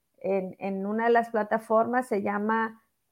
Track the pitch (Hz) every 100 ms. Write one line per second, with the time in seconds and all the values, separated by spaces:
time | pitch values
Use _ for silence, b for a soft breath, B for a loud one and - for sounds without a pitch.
0 | _ _ 190 196 190 - 196 196 196 220
1 | 233 233 226 220 208 220 220 220 226 247
2 | 254 202 202 202 208 226 226 226 _ _
3 | _